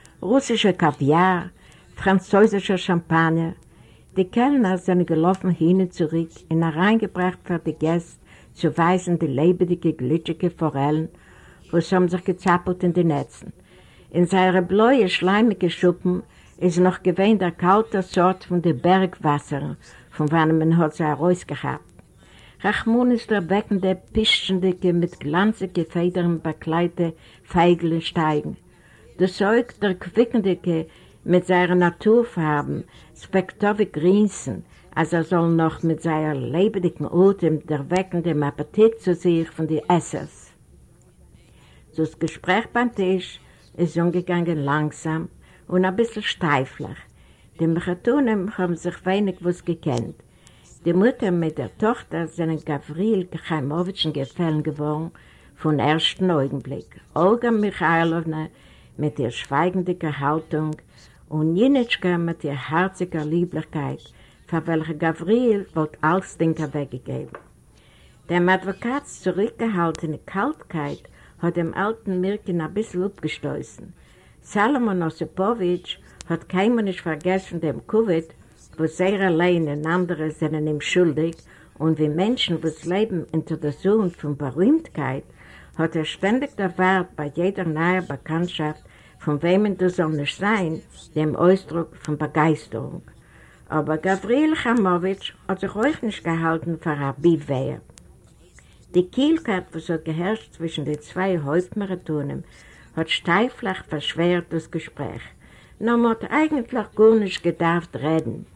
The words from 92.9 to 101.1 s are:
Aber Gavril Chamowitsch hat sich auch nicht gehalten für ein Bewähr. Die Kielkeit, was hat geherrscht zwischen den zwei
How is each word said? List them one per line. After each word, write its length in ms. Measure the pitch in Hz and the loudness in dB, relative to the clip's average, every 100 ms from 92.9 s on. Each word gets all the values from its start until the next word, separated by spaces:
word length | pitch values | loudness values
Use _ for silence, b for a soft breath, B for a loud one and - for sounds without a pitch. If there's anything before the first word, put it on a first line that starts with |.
| - - - b b b b b | -12 -18 -20 b b b b b
Aber 300 | 156 147 156 | -4 -2 -2
Gavril 580 | 185 190 196 254 311 320 | 0 -2 0 2 2 0
Chamowitsch 800 | 240 240 190 175 185 190 - - - | 0 2 2 2 -2 -6 -10 -14 -8
hat 120 | 190 | -6
sich 160 | 202 202 | -6 -2
auch 260 | 254 311 | -2 -2
nicht 220 | 226 - | -6 -6
gehalten 560 | 170 165 165 165 165 160 | -4 -2 0 -2 -4 -6
für 100 | 170 | -4
ein 220 | 147 139 135 | -4 -4 0
Bewähr. 640 | 170 160 143 131 135 117 - - - - _ b b b b b b 180 | 2 2 0 -4 -4 -8 -14 -20 -20 -20 _ b b b b b b -2
Die 120 | 180 | 0
Kielkeit, 580 | - 285 320 - 185 185 | 0 0 0 -2 -6 -6
was 160 | 165 156 | -12 -6
hat 160 | 165 160 | -6 -4
geherrscht 480 | 156 180 220 - | -4 -4 -4 -8
zwischen 320 | - 165 160 151 | -10 -8 -6 -6
den 160 | 147 | -8
zwei 360 | - | -8